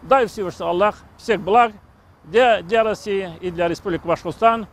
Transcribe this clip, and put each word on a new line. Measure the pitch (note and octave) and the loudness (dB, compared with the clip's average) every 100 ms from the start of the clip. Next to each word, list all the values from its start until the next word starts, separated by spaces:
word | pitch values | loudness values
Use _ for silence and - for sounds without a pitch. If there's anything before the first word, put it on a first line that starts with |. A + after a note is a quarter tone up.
Дай | G3 C4+ A3 | 2 2 2
Всевышний | - F#3 - | -4 -8 -6
Аллах | E3+ F3 G#3 - - _ | -4 0 0 -2 -20 _
всех | - G3+ | -4 -4
благ | D#3+ A3 A#3 G#3 _ _ _ _ | 2 4 4 -2 _ _ _ _
для, | - G3+ B3+ G#3 | -2 2 4 2
для | E3+ A3+ | 0 0
России | A3 G3+ G#3+ G3 F#3 E3 | 0 -2 -4 -6 -6 -8
и | F3+ | -10
для | E3+ E3+ | -2 -2
Республики | E3 G3+ D#3+ D#3+ | -2 -6 -6 -4
Башкортостан. | D#3+ F3+ C#3+ A3+ A3+ G3+ | -4 -4 0 0 0 -6